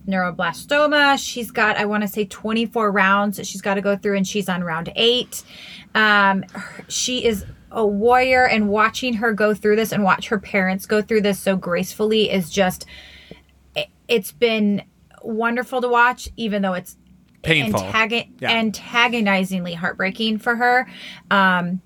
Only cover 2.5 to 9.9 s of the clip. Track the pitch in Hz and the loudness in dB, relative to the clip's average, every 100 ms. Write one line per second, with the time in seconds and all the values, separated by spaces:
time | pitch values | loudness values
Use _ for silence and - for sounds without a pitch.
2.5 | 220 233 226 214 202 190 202 202 196 196 | -4 -2 0 0 2 4 4 2 -4 -8
3.5 | 196 208 196 196 196 208 196 190 208 190 | -8 -4 -2 0 -2 0 0 0 -2 -2
4.5 | 180 175 165 170 - 226 247 - - - | -4 -4 -6 -6 0 0 0 -2 -10 -16
5.5 | - - - - 220 214 208 196 196 - | -20 -20 -20 -4 2 4 4 4 2 -4
6.5 | - - - - - - 254 233 208 - | -12 -16 -16 -10 -6 -4 0 0 0 -6
7.5 | - - - 214 202 233 247 262 254 254 | -16 -10 -2 0 2 4 4 4 4 4
8.5 | 220 208 208 220 - 254 226 233 208 214 | 2 2 2 2 0 -4 0 0 2 2
9.5 | 214 214 208 226 | 2 2 2 2